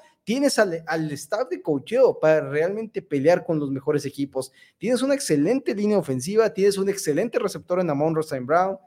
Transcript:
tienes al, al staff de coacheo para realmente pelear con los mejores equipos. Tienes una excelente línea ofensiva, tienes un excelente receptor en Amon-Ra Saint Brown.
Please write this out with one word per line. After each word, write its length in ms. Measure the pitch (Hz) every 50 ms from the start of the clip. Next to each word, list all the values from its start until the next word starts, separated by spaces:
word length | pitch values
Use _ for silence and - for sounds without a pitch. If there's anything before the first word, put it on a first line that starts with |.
| - _ _ _ _
tienes 340 | - 226 277 285 277 - -
al, 260 | 214 190 165 165 165 -
al 240 | 165 165 156 151
staff 380 | 143 - - - 214 214 262 -
de 120 | 359 -
coacheo 580 | - 170 147 135 - - 214 262 262 190 147 -
para 300 | 165 156 156 156 139 135
realmente 540 | 139 151 160 185 202 220 220 214 - 190 -
pelear 420 | _ 147 139 131 160 180 175 170
con 140 | - 165 151
los 100 | 147 135
mejores 360 | 135 131 135 151 147 143 - 131
equipos. 440 | - 139 139 139 - 131 131 - _ _ - _ _ _
Tienes 240 | 170 220 254 226 262
una 100 | 277 285
excelente 600 | 277 - - 160 143 147 185 247 277 - - 233
línea 240 | 196 208 208 208 196
ofensiva, 520 | 160 - 131 127 127 180 208 220 226 208
tienes 280 | 220 190 196 202 196 190
un 100 | 190 196
excelente 480 | 196 196 - 156 139 160 214 226 - 247
receptor 420 | 214 185 - 160 - - 180 180
en 120 | 180 165
Amon-Ra 320 | 143 139 151 160 160 160 151
Saint 240 | - 147 131 123 120
Brown. 280 | 156 175 185 190 190 - -